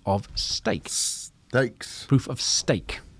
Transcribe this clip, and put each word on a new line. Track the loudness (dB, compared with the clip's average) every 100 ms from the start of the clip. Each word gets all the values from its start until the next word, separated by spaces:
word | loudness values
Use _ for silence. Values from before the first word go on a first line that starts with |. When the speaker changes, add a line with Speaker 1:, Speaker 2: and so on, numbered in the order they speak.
| 0
Speaker 1:
of | 0 0
stake. | -6 -4 -2 -2 -2 -2
Speaker 2:
Stakes. | -2 -2 -4 -10 _ 0 2 2 -2 -14 -8 4
Speaker 1:
Proof | 4 4
of | -4
stake. | 0 0 2 0 0 -10 -12 -20